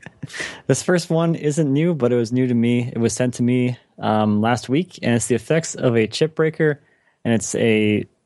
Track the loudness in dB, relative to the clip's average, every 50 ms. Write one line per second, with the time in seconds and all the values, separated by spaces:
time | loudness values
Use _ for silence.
0 | -20 -20 _ _ -16 -14 -12 -10 -12 -12 -12 -8 -2 -2 -2 0 0 0 0 0
1 | 0 0 0 0 2 0 0 0 -2 -2 0 0 0 0 2 2 2 0 0 0
2 | 0 2 2 2 0 0 0 0 0 2 2 2 2 2 2 0 -2 -4 -4 -2
3 | -2 0 0 0 -2 -2 -2 -2 0 0 2 2 0 0 -2 -6 _ _ _ -6
4 | -2 0 2 2 2 2 2 2 2 0 0 -2 -2 -2 -2 -2 -2 -4 -8 -6
5 | -2 0 0 0 0 0 -2 -2 0 0 -2 -2 -2 -4 -6 -2 0 2 2 2
6 | 0 0 0 -2 -2 -2 0 0 -2 0 0 0 0 0 0 -2 _ _ _ _
7 | _ _ _ _ -2 0 0 0 0 -2 -2 0 2 2 4 4 4 2 2 0
8 | -2 -4 _ _ _